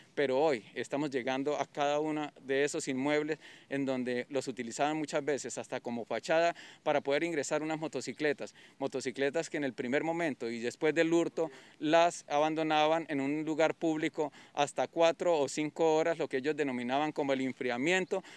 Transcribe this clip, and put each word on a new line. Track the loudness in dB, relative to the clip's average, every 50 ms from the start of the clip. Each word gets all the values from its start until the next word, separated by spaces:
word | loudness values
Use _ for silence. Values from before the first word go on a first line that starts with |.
| -20 -8 _
pero | 0 0 2 2 2
hoy | 2 2 2 0 -4 -8 -8
estamos | -8 -6 -4 -4 -4 -4 -2
llegando | -4 -4 -2 -2 -2 -2 -2 -2 -2 -2
a | -4
cada | -4 -2 -2 0 0 2 0
uno | 0 -2 -4 -4 -6 -8 -10 -12
de | -6 -2 0 0 2
esos | 0 0 -4 -4 -4
inmuebles | -4 -2 0 0 0 0 0 -2 -4 -6 -8 -14 -20 -20 -10 -6
en | -4 -2 -2
donde | -2 -2 -2 -2 -2 -2 -4 -4 -2
los | -4 -4 -2 -2
utilizaban | -6 -6 -8 -8 -2 -2 0 0 0
muchas | -2 -4 -2 -2 -2 -2
veces | 0 -2 -2 -4 -6 -8 -10
hasta | -8 -8 -8 -8
como | -6 -6 -6 -6 -6
fachada | -4 -6 -6 -2 0 2 4 4 2 0 -2 -8 -20 -20 -4 _
para | 0 0 2
poder | 2 2 2 2 2
ingresar | 0 0 -2 -2 -2 -2 -2 -2
unas | -2 -4 -4
motocicletas, | -4 -4 -4 -6 -6 -6 -4 -2 0 0 0 0 -4 -10 -12 -18 -20 -20 -10 -6
motocicletas | -6 -4 -4 -4 -4 -4 -2 0 0 0 0 0 -2 -2
que | -4 -2
en | -2
el | -2 -2
primer | -4 -2 0 0 0 0
momento | 0 0 0 -2 -2 -2 -4 -6 -6
y | -4 -4
después | -4 -6 -4 0 0 2 4
del | 4 4 4
hurto | 4 4 2 2 0 -2 -4 -4 -6 -10 -20 -20 -12 -6
las | 0 4 6 6 6 6 2 -2 -6 -2
abandonaban | 0 2 2 2 2 0 0 2 4 4 4 4 2 0 0 -2
en | -2 -2
un | 0 0 -2 -2 -2
lugar | -2 0 2 2 2 2
público | 0 0 0 0 0 -2 -4 -2 -4 -4 -4 -6 -10 -20 -8 -2
hasta | -2 -2 0 0 -2 -4 -2
cuatro | 2 4 4 4 4 2 2 2 4 4
o | 2 0
cinco | 0 -2 -4 -4 0 2 4 4 4
horas, | 4 4 2 0 0
lo | -2 -2
que | -2 -2
ellos | -2 -2 0
denominaban | 0 0 -2 -2 -2 -2 0 0 0 0 0
como | -2 -2 0 0 0
el | 0
enfriamiento, | 0 -2 -4 -4 -4 -2 -2 0 2 2 2 2 0 0 -2 -4 -6 -8 -14